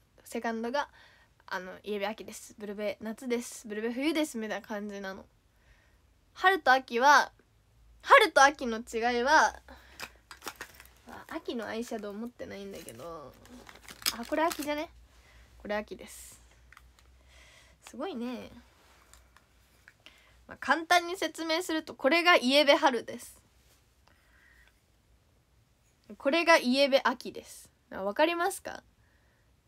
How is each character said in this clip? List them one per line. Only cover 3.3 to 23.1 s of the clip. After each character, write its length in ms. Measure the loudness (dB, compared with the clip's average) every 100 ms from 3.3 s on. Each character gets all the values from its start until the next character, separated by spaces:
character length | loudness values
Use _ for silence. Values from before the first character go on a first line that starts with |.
| -4
す。 260 | -4 -14 -10
ブ 80 | -6
ル 60 |
ベ 100 | -6
冬 200 | -2 -2
で 140 | 0 -2
す。 100 | -4
み 120 | -6
た 80 | -6
い 40 |
な 60 | -6
感 220 | -8 -8
じ 100 | -8
な 140 | -10
の。 100 | -12 -16 _ _ _ _ _ _ _ _ _ _
春 260 | 0 2 4
と 140 | 4
秋 260 | 4 2 4
は、 320 | 6 8 6 -4 _ _ _ _ -20 -16
春 300 | 6 8 8
と 100 | 8
秋 240 | 6 6 -4
の 120 | -6
違 420 | -6 -4 -2 0
い 20 |
は、 380 | 4 4 4 0 -16 -20 -20 -18 -18 -18 _ -18 -16 -16 -18 -20 -20 -20 -20
あ、 160 | -18 -14
秋 260 | -12 -8
の 100 | -8 -6
ア 100 | -8
イ 80 |
シ 100 | -8
ャ 60 | -8
ド 100 | -10
ウ 20 |
持 140 | -10 -12
っ 20 |
て 160 | -12 -14
な 100 | -12
い 80 |
ん 80 | -14
だ 60 | -14
け 140 | -16
ど。 400 | -16 -14 -14 -16 -20 -20 -20 -20 -20 -20 -8 -4 -4
あ、 60 | -6
こ 80 |
れ 80 | -2
秋 220 | -2 -4
じ 60 | -6
ゃ 40 |
ね？ 160 | -6 -8 -14 -20 -20 -20 -20 -20 -18
こ 100 | -8
れ 80 | -8
秋 180 | -8
で 140 | -14 -18
す。 340 | -20 -20 -20 _ _ _ -20 -20 _ _ _ _ -20 -20 -20 -20 _ -18
す 80 | -10
ご 120 | -8
い 80 | -6
ね。 340 | -8 -8 -12 -20 -20 _ _ _ _ -20 _ _ _ _ _ _ -20 _ -20 -20 _ _ -20
ま 60 |
あ、 20 | -8
簡 240 | -2 -2
単 240 | 2 2 2
に 100 | -4
説 280 | -6 -6
明 180 | -4 -4
す 100 | -2
る 120 | -4
と、 100 | -6
こ 140 | -4 2
れ 160 | 4
が 120 | 6 4
イ 160 | 6
エ 100 | 4
ベ 100 | 6
春 300 | 4 4 0
で 160 | -4